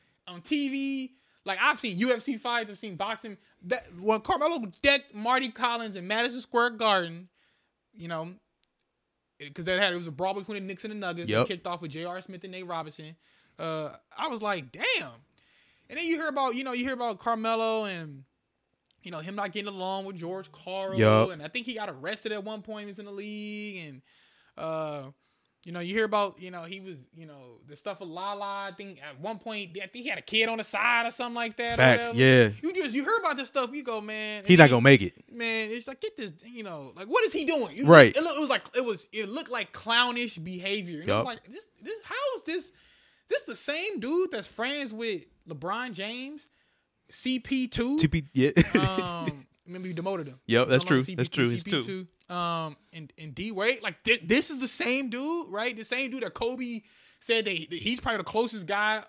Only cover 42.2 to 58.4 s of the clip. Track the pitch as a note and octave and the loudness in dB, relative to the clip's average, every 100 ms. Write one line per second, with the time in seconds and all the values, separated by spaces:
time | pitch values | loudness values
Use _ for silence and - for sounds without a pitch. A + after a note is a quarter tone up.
42.2 | C#5 A#4+ - E4+ - _ _ _ _ _ | -2 -4 -4 -6 -6 _ _ _ _ _
43.2 | - C5+ - A3 - D#4 G#4 E4+ A#3+ E4+ | -4 -4 -4 -8 -4 -4 -4 -4 -2 0
44.2 | F#4 A#3+ - - B3 C#4+ B3+ G#3+ A#3 F3+ | 0 -4 -10 -8 -6 -4 -6 -6 -4 -6
45.2 | - _ E3+ D3 E3+ A3+ B3+ F3+ G#3 A#3+ | -8 _ -14 -10 -6 -4 -6 -8 -8 -8
46.2 | C4+ D4 - _ _ _ _ _ _ - | -12 -14 -20 _ _ _ _ _ _ -6
47.2 | B3+ B3+ - C4 B3+ A#3 A#3+ D4+ A3+ E3 | -2 -2 0 -2 0 -2 0 4 4 2
48.2 | C#3+ C3 C#3 F3 - - F#3+ F#3+ F3+ E3+ | 0 4 6 6 6 4 2 0 -4 -4
49.2 | E3+ C#3 - _ E3+ F#3 F#3 E3+ F#3 F#3 | -6 -8 -18 _ -16 -12 -8 -6 -4 -4
50.2 | C#3+ B2+ - A#2 B2+ B2+ - C3 C3+ F3+ | -8 -12 2 4 6 4 6 2 2 -2
51.2 | B2+ - A#2+ A#2 - D#3 A#2 F#3 F3 _ | -2 2 2 2 -2 -2 -2 -8 -10 _
52.2 | - F3+ E3+ E3 D#3+ C#3+ _ E3 D3 - | -10 -4 -2 -4 -6 -12 _ -18 -18 -16
53.2 | D#3 C3 G#3+ F#3+ A3 B3+ A3 D#3 A3 A#3 | -14 -8 -6 0 0 0 -4 -4 0 2
54.2 | E3 B3+ D#4+ C4+ B3+ - A#3+ C4 C4 A#3+ | 4 4 4 -4 -6 -2 0 0 -2 -4
55.2 | D4 E4+ A3+ G3+ A#3+ A3+ G#3+ B3 C4 C4 | -4 -6 -6 -4 -4 -6 -6 -4 -4 -4
56.2 | G3+ - A#3+ B3+ A#3+ A3+ _ _ - _ | -8 -4 -4 -4 -6 -8 _ _ -20 _
57.2 | - A3+ G3+ E3+ D#3 E3+ G#3+ B3 C4 G#3+ | 0 0 0 -4 -6 -4 -2 -2 -2 -4
58.2 | E3 A3 | 0 0